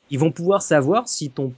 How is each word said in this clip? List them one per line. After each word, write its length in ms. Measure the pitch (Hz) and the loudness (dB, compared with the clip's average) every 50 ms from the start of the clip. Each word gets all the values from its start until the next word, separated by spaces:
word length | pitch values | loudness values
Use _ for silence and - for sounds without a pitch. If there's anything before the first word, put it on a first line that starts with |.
| _ - | _ -6
Ils 80 | 143 131 | -2 0
vont 140 | 156 165 | 0 0
pouvoir 300 | - 170 170 185 196 190 | 0 -2 0 0 0 0
savoir 440 | - - 160 147 131 151 202 240 240 | 2 2 2 2 4 2 0 0 0
si 240 | - - - 151 135 | -4 -6 -8 -8 -8
ton, 220 | - 147 139 127 127 | -6 -6 -6 -6 -8